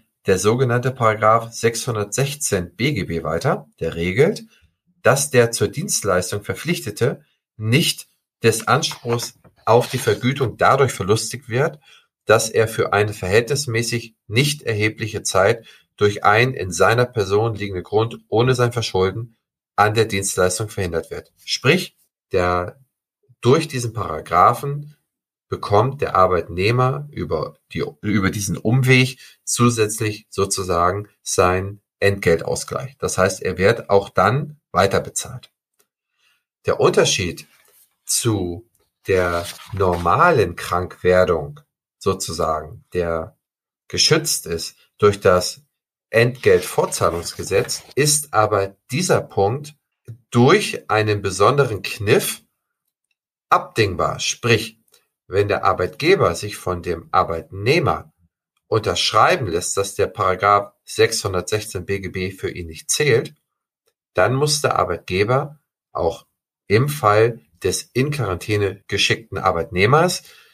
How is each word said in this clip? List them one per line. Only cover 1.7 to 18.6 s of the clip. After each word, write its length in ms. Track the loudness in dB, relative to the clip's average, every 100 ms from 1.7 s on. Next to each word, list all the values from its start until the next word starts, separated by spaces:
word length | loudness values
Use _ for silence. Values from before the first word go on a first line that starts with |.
| -2 -4 -4 -4 -2 -4 -4 -2 -2 -4
B 200 | -4 -2
G 100 | -2
B 180 | -4 -6
weiter, 440 | -4 -2 -2 -2 -6 _
der 140 | -8
regelt, 500 | -4 -2 2 2 0 -12 _ _ _ _ _
dass 280 | 2 2 2
der 200 | 2 2
zur 180 | 0 -4
Dienstleistung 760 | -4 -6 -4 0 -2 -2 -6
Verpflichtete 800 | -8 -8 -6 -6 -6 -2 -2 -2 _ _ _ -8
nicht 500 | 0 2 2 -4 -12 _ _ _
des 240 | 0 2 0
Anspruchs 720 | 0 0 -6 -4 -4 -4 -12 _ _ 2
auf 240 | 4 2
die 80 | -2
Vergütung 580 | 0 0 -2 -2 -4 2
dadurch 360 | 2 4 2
verlustigt 580 | 0 -2 0 -2 -10 -6
wird, 280 | -2 -2 -4 _ -20 _ _
dass 240 | 2 2 2
er 200 | 0 0
für 260 | -2 0
eine 180 | 0 0
verhältnismäßig 1040 | -4 0 2 2 -4 -2 -4 -4 -6 -8 _ -4
nicht 360 | 0 0 -2
erhebliche 600 | -4 -2 -2 -4 -8 -6
Zeit 440 | -2 2 2 0 -6 -20 _ 0
durch 260 | 0 2
einen 300 | 4 4 4
in 180 | -2 -6
seiner 320 | 0 2 4
Person 500 | 0 -2 0 2 0
liegenden 300 | -4 -8 -8
Grund 360 | -2 0 0 -4 _
ohne 260 | 2 2
sein 180 | 2